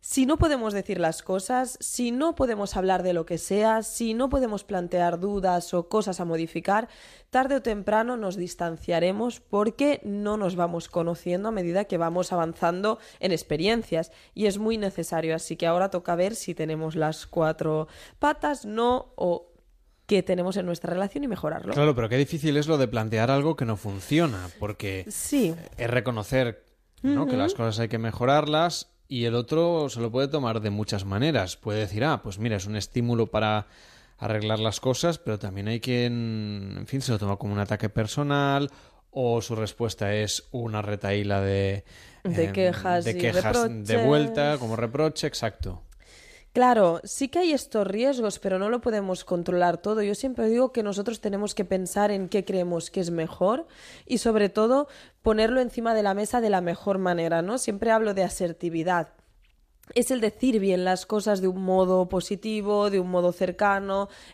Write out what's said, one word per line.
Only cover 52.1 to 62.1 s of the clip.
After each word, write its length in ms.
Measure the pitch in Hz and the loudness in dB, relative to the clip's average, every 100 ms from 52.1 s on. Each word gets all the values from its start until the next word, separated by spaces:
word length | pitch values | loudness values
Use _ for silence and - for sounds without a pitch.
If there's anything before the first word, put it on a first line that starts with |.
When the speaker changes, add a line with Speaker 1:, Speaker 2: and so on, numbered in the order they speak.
Speaker 1:
en 180 | 196 180 | 2 0
qué 160 | 208 | -2
creemos 460 | 185 190 180 170 165 | 0 -2 0 -2 -4
que 80 | - | -4
es 140 | 170 | -2
mejor 560 | 170 160 - 185 254 330 - - - | -2 -4 0 0 0 -4 -16 -20 -20
y, 140 | - 240 | -4 0
sobre 300 | 233 220 202 | 2 4 2
todo, 400 | 208 220 269 285 - - _ | 2 4 4 2 -8 -20 _
ponerlo 380 | - 214 220 254 | 0 4 4 4
encima 340 | 247 - 226 | 0 -2 0
de 80 | 220 | 2
la 100 | 202 | 2
mesa 280 | 196 214 254 | 0 0 0
de 100 | 226 | 2
la 100 | 190 | 2
mejor 380 | 175 170 - 190 | 0 -2 0 0
manera, 420 | 185 170 165 165 | 2 0 2 0
¿no? 160 | 175 247 | 0 -2
Siempre 360 | - 202 226 | -4 -2 2
hablo 220 | 220 220 | 4 2
de 100 | 196 | 0
asertividad. 840 | 190 - 175 165 175 165 160 175 156 _ _ _ _ _ _ _ - | -2 0 -4 -2 -4 -2 0 0 -2 _ _ _ _ _ _ _ -4
Es 160 | - 233 | 0 2
el 80 | 254 | 2
decir 380 | 214 - 254 220 | 0 2 2 4
bien 240 | 196 180 | 4 2
las 200 | 180 185 - | 2 0 0
cosas 340 | 214 214 202 | -2 2 2
de 80 | 185 | 2
un 140 | 185 | 0
modo 460 | 185 185 185 185 | 2 4 6 4
positivo, 840 | 180 | 4